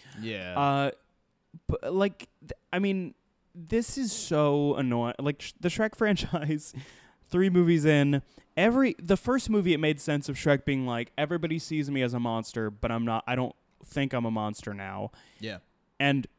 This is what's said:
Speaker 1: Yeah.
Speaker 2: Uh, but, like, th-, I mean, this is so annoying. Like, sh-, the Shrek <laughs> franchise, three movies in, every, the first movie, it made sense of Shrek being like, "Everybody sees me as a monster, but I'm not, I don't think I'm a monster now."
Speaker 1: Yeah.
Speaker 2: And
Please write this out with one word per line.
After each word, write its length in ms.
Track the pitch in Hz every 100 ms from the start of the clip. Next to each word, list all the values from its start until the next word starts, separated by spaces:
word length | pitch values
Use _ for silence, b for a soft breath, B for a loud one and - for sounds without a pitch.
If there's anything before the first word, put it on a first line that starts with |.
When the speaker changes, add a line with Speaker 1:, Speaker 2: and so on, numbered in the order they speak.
| B 104
Speaker 1:
Yeah. 380 | 113 104 90 90
Speaker 2:
Uh, 320 | 143 139 139 - _ _ _ _ _ 165 -
but, 260 | - 135
like, 340 | 185 196 - - _
th-, 120 | 151 - _
I 60 | 180
mean, 360 | 196 190 175 - _ _ _
this 440 | 175 165 226 233 269
is 140 | 233
so 640 | - - 151 147 147 143 139
annoying. 380 | 127 120 120 -
Like, 240 | 143 143
sh-, 100 | - -
the 100 | 175
Shrek 260 | - 214
<laughs> 20 | -
franchise, 760 | 214 185 - 170 151 151 - 131 B B B B _
three 220 | 175 190
movies 340 | 180 170 165
in, 380 | 151 147 143 143 b b _ -
every, 380 | 214 254 269 -
the 160 | 175 190
first 340 | 240 254 -
movie, 220 | 208 175
it 60 | 151
made 200 | 156 147
sense 280 | - 147 147
of 80 | 131
Shrek 280 | 151 143
being 220 | - 135 127
like, 240 | 117 120 -
"Everybody 400 | 147 170 165 160
sees 320 | - 156 143
me 120 | 135
as 120 | 123
a 60 | 123
monster, 500 | 120 113 113 113 107
but 220 | 104 117
I'm 120 | 117
not, 200 | 117 110 -
I 80 |
don't 220 | 127 127 - _ _
think 280 | - 147 135
I'm 120 | 127 117
a 40 |
monster 420 | 110 107 107 -
now." 360 | 101 98 98 104 b b b
Speaker 1:
Yeah. 180 | 110 92 - _ _ -
Speaker 2:
And 280 | 143 139 107